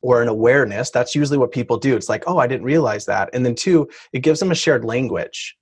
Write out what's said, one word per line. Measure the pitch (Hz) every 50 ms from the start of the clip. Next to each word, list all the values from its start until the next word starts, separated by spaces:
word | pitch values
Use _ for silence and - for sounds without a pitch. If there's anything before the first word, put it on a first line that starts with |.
or | - 123 123 117
an | 117 117
awareness. | 110 110 110 117 127 139 131 107 101 104 127 -
That's | - 123 123 - -
usually | 147 147 139 147 139
what | 123 160
people | - 139 120 - 120
do. | 117 - 139 131
It's | - - -
like, | 110 - -
"Oh, | 170 180 170
I | 127
didn't | 123 135 120 107
realize | 127 147 165 147 113 107 104 -
that." | - 101 98 98 -
And | - 123 127
then | 123 117
two, | - - 190 180 165 147 - - - - _
it | - 131
gives | 127 156 156 156
them | 190 190
a | 170
shared | 165 - 165 151 123 113
language. | 113 117 123 135 117 104 85 - - - - - - - _